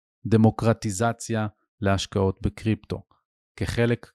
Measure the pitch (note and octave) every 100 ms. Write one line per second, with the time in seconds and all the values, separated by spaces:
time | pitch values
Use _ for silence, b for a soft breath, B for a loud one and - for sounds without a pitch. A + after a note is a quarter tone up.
0 | _ _ A2 A2 A2 - A2+ A2+ A2 G2+
1 | A#2 A2+ - A2+ G#2+ - _ _ G2 G2
2 | - G2+ F#2+ - G2 - A2 G#2 - -
3 | - _ _ _ _ - G2+ - A#2 A#2+
4 | -